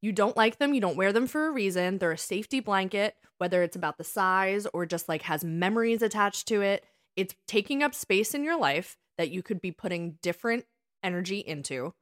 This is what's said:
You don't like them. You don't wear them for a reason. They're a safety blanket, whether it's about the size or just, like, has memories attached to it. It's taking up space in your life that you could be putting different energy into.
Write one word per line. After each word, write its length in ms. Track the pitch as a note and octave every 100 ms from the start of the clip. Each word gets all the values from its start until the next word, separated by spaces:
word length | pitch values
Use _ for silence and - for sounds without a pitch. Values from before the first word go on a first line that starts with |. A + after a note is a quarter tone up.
You 120 | G#3
don't 240 | G3+ G#3 -
like 220 | A3 A3+
them. 140 | C#4+
You 60 | C#4
don't 160 | G3+ D3+
wear 160 | G3
them 140 | G#3 B3+
for 200 | D4+ D#4
a 40 |
reason. 480 | C#4 G3 F3+ F3+ F#3+
They're 140 | F3+
a 60 | D#3+
safety 420 | - G3 G#3+ C4+
blanket, 560 | A3+ G3 F#3+ G3+ G#3 - _ _
whether 240 | F3 F3+
it's 100 | F3 F3+
about 220 | D#3+ -
the 60 |
size 600 | D#3+ - F#3 F#3+ F#3+ G3+ G3+
or 140 | - E3+
just, 220 | E3+ -
like, 140 | D#3+
has 220 | - D#3+
memories 580 | E3+ E3 F3+ A3+ A3+ A3+
attached 440 | A3+ G#3 G3+ - -
to 120 | G#3+
it. 220 | G3 G3 - _ _ -
It's 180 | F#3+ - -
taking 340 | - G3+ C#4
up 120 | D4
space 380 | - - F#3+ A3
in 100 | C#4+
your 140 | D4 E4
life 380 | D3 C#3+ F#3+ - _ -
that 120 | E3
you 120 | F3+
could 180 | - G3
be 120 | F#3
putting 460 | D#3 F#3+ F3 E3+ D#3+
different 420 | F3 E3+ A#3 A#3 - _ _ _
energy 360 | F#3+ F3+ F3+ G3
into. 540 | - D3+ C#3 C3+ C3+ -